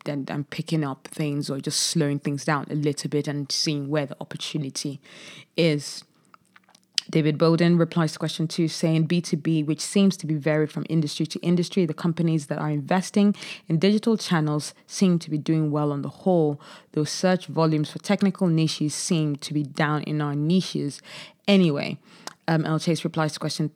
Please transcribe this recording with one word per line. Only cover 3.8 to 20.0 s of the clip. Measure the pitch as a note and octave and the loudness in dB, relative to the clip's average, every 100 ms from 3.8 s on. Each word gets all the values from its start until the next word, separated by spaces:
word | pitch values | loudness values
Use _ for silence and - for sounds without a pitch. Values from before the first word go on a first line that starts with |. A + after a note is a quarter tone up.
| C#3 | -2
where | D3+ C#3 | -2 -4
the | - | -8
opportunity | D#3 - - D#3 C3+ - D3 C3+ - - - - - - | -12 -10 -6 -6 -6 -6 -8 -8 -16 -20 -20 -20 -8 0
is. | E3 D3 - - - _ _ - _ _ _ _ _ - - | 2 2 -4 -14 -18 _ _ -20 _ _ _ _ _ -10 -2
David | D#3+ D#3 D3 | 0 2 4
Bowden | E3 E3 E3+ F3 | 4 4 4 4
replies | E3 E3+ D#3 | 2 0 -2
to | - | -2
question | D#3+ - D#3+ | -8 -4 -4
two, | - D#3+ | 0 -2
saying, | - E3 D#3+ D#3+ | 0 0 2 2
"B | F3 | 0
two | - D#3+ | 0 -2
B, | D#3+ D#3+ | 0 0
which | D3 D3+ | 0 -4
seems | - G3+ G3 - | 0 4 4 2
to | D3+ | -2
be | D#3 | 0
varied | D3+ D3+ D3+ | 2 2 0
from | D3+ - | -2 -2
industry | D#3+ D3 - D#3 | 0 0 -2 -4
to | - | -2
industry, | F3 F3 E3+ G3 | 0 0 2 0
the | E3 | 0
companies | D#3 F3 E3 E3+ D#3+ D3 | 0 -2 0 2 0 -2
that | D3+ | -4
are | D3+ | -2
investing | D3 C#3 F#3 - G#3 G3+ - - - - | -2 0 0 2 2 4 2 -8 -14 -2
in | E3 | 2
digital | F#3+ G#3+ A#3 A3 | 4 2 2 0
channels | - E3+ D3+ D3+ - - - | 2 0 2 -2 -4 -14 -12
seem | - F#3+ E3+ | 2 4 4
to | D#3 | 0
be | D3+ | -4
doing | C#3 D#3+ D3+ | 0 2 2
well | D3 D3 | 0 0
on | C#3+ | -2
the | C#3 | -6
whole, | - F#3+ F3 D3+ C#3+ - - _ | -2 2 4 4 0 -10 -20 _
though | D#3 | -2
search | D3 - F#3 F#3 - | -2 0 2 0 -2
volumes | C#3+ D#3+ D#3 D3+ | 0 2 2 -2
for | - | -6
technical | - G3 G3 - F#3 | -2 2 2 2 2
niches | D#3+ D#3 - D3+ | 4 2 0 -2
seem | - - E3 D3+ C#3+ | -2 0 0 0 -2
to | - | -4
be | D3+ | -4
down | C#3 - D3+ D3+ | -4 -2 0 0